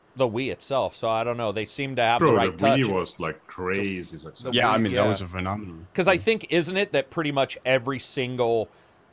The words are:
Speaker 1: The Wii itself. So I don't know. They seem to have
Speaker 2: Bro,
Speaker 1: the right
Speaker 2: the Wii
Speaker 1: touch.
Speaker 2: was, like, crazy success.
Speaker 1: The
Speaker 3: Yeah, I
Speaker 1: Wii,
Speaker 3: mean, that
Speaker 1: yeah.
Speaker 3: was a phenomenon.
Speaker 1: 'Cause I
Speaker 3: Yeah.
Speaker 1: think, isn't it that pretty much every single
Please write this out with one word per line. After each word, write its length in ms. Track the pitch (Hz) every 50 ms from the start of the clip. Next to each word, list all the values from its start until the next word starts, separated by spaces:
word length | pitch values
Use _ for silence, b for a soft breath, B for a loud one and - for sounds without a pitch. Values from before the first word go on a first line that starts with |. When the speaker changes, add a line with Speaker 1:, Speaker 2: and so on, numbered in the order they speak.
| _ _ _
Speaker 1:
The 120 | 131 131 120
Wii 240 | 101 120 135 120 90
itself. 420 | - - - 139 131 107 90 -
So 160 | - - 113
I 140 | 113 113 117
don't 120 | 120 120
know. 140 | 120 117 107
They 160 | 98 110 107
seem 300 | 104 - - 143 135 135
to 60 | 123 117
have 180 | 113 117 120
Speaker 2:
Bro, 100 | 175 151
Speaker 1:
the 60 | 120
right 200 | 117 117 98 85 85
Speaker 2:
the 60 | -
Wii 180 | 139 135 139 131
Speaker 1:
touch. 60 | 107
Speaker 2:
was, 300 | 95 92 87 85 - -
like, 240 | - 80 76 - _ -
crazy 680 | - - 92 90 95 98 101 98 95 90 85 82 85
success. 280 | 78 78 80 - - 123
Speaker 1:
The 80 | 135 120
Speaker 3:
Yeah, 180 | 120 120 113
I 80 | 110 113
Speaker 1:
Wii, 40 | 113
Speaker 3:
mean, 100 | 104 95
that 80 | 98 104
Speaker 1:
yeah. 60 | 107
Speaker 3:
was 120 | 107 95 98
a 40 | 87
phenomenon. 580 | 87 92 90 92 101 104 107 92 85 82 87 - -
Speaker 1:
'Cause 140 | - 175 180
I 40 | 190
Speaker 3:
Yeah. 60 | -
Speaker 1:
think, 260 | - 226 226 214 - -
isn't 260 | 151 175 165 160 185
it 160 | 190 208 202 -
that 180 | 143 131 -
pretty 220 | - 170 160 147 143
much 260 | 139 135 127 - - -
every 340 | 127 131 135 117 131 139 123
single 720 | - - - 143 127 123 127 123 120 117 117 113 104 b b b b b b b _ _